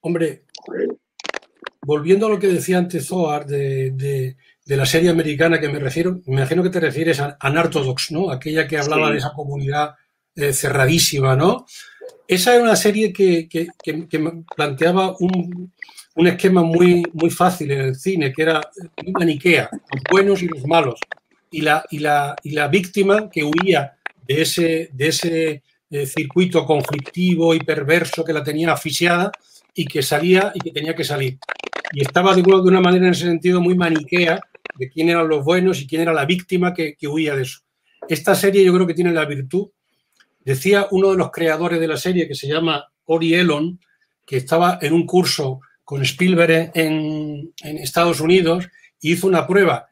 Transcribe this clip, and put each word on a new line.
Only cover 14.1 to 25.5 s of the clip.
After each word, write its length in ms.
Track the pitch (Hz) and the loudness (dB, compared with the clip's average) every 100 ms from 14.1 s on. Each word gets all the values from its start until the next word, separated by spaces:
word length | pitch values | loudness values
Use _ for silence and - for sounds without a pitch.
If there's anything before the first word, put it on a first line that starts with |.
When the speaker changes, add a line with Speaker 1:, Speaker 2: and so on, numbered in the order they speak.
| 156 156 165 165 - | -4 -4 -8 -14 -6
Speaker 1:
planteaba 600 | 147 135 165 185 190 185 | -4 0 2 2 0 0
un, 520 | 180 185 175 175 180 _ - - - - | 0 0 -4 -10 -14 _ -20 -20 -10 2
un 120 | 175 | 2
esquema 360 | 175 190 185 | 4 4 4
muy, 400 | 165 165 180 175 170 | 4 6 6 6 0
muy 160 | 160 165 | -2 -2
fácil 420 | - 180 180 147 | 2 0 0 -4
en 100 | 139 | -2
el 140 | 135 131 | -2 -4
cine, 380 | 190 185 139 | -4 -2 -2
que 80 | 135 | 0
era 180 | 156 160 156 - 170 - | 0 0 -4 -16 -18 -12
muy 100 | 180 | -8
maniquea, 560 | 190 170 143 180 151 - | -2 0 0 2 2 0
los 320 | - _ 135 - | -12 _ -10 2
buenos 320 | 190 196 190 | 2 4 0
y 60 | 175 | -2
los 180 | 147 135 | -6 0
malos. 340 | 165 139 - - - _ _ _ | 0 0 -6 -14 -16 _ _ _
Y 100 | 156 | -4
la, 240 | 151 151 - | 0 0 -2
y 80 | 151 | -6
la, 360 | 151 147 143 - | 0 0 -2 -8
y 100 | 147 | -8
la 160 | 147 143 | -4 0
víctima 640 | 185 180 208 196 208 214 | 0 0 0 2 2 0
que 140 | 165 | -4
huía 520 | 147 165 190 156 139 _ - _ - | -2 0 2 0 0 _ -18 _ -4
de 160 | 143 | -2
ese, 480 | 156 - 165 160 160 | 0 0 0 -2 -6
de 160 | 135 151 | -4 -2
ese, 560 | 156 175 165 160 | -2 -2 -2 -2